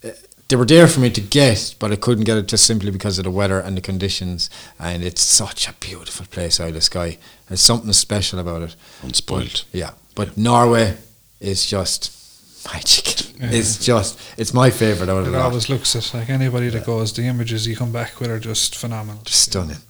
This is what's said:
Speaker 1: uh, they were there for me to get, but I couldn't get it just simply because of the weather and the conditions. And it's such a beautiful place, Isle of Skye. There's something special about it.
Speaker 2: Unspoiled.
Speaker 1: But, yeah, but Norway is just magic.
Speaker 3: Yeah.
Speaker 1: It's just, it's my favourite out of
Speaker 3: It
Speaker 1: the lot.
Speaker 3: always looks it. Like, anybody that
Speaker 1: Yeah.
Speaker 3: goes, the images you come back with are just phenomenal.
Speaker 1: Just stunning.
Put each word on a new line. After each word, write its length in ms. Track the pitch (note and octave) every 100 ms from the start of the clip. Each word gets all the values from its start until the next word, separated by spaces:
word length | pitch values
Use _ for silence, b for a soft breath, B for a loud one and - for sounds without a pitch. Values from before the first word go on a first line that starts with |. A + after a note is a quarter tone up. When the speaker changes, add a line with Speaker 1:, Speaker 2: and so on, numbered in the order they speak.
Speaker 1:
uh, 40 | A#2 - - _ _
they 80 | C3
were 100 | A#2+
there 220 | D#3+ E3
for 100 | C#3
me 100 | B2
to 100 | A2
get, 560 | G2 D3 C#3 G#2+ - -
but 140 | G#2+
I 40 | G#2
couldn't 280 | - A#2
get 120 | A2 A2
it 120 | G2+
just 180 | A2 -
simply 240 | A2+ G2+
because 280 | F#2+ G#2 F#2+
of 60 | F#2+
the 40 |
weather 300 | F#2 G2+ F#2+
and 160 | F2+ F#2+
the 40 |
conditions. 680 | F2+ F#2+ F#2+ - F2+ F2 - B B B
And 260 | E2 F2
it's 180 | F2 F2
such 460 | - - G#2 - -
a 40 |
beautiful 520 | - - F#2 E2 - F2+
place, 320 | - E2+ -
Isle 180 | E2+ D#2+
of 60 |
Skye. 360 | - F#2 E2+ E2 B B _
There's 120 | F#2
something 320 | - A2+ A2
special 480 | G2 - G#2 G2 F#2
about 220 | F2 E2
it. 140 | E2 - B B
Speaker 2:
Unspoiled. 640 | C2 A#1+ - B1+ A#1+ - -
Speaker 1:
But, 80 | F2+
yeah, 120 | D#2+ - _ -
but 200 | G2+ -
Norway 600 | A2+ A#2+ A#2+ A#2 A2 - - _ _ _
is 240 | G2+ F#2+
just 460 | - G2 F2+ - - - - - _ - -
magic. 680 | - - - - - - -
Speaker 3:
Yeah. 120 | B2
Speaker 1:
It's 320 | A#2 G#2+ -
just, 340 | - A#2 G2 - B B
it's 160 | A2
my 160 | B2+ B2+
favourite 400 | - A2 G2 F2+
out 120 | F#2+
of 60 | F2+
Speaker 3:
It 20 |
Speaker 1:
the 60 | C3
lot. 80 | B2+
Speaker 3:
always 220 | A#2+ A2
looks 260 | C3 -
it. 160 | A#2+ G#2+
Like, 160 | A#2+ A#2
anybody 380 | C3+ C3 B2 B2
that 100 | A2+
Speaker 1:
Yeah. 40 |
Speaker 3:
goes, 280 | A2 A2+ A2
the 100 | A2
images 440 | A#2+ B2 A#2 A2+ A2
you 100 | A2
come 160 | B2
back 280 | A#2 A#2 -
with 100 | A#2+
are 80 | A2+
just 380 | A2+ G#2+ - -
phenomenal. 460 | A#2+ A2+ G#2+ G#2+
Speaker 1:
Just 180 | - -
stunning. 360 | - G2 E2 C#2+ -